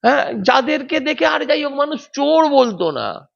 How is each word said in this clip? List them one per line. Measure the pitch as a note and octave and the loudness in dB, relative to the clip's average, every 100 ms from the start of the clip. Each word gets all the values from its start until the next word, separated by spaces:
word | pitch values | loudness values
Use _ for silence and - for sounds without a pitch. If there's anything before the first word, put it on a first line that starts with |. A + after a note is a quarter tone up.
হ্যাঁ, | A#3+ C#4 - | 2 0 -2
যাদেরকে | A#3 G3 B3+ B3+ D#4 C4 D#4 | -2 2 2 2 -4 -2 -4
দেখে, | C4+ D4+ D#4+ | -2 0 0
আর | D4+ D4 | 0 0
যাই | D4+ | -2
হোক, | C#4+ | -2
মানুষ | C#4 D4 D#4 - | -4 -4 -4 -10
চোর | - C#4+ D#4+ D#4 | -4 2 4 4
বলতো | C#4 B3 F#3 E3+ | 4 2 0 -4
না | C3+ A2 - C#3 | -2 -6 -8 -14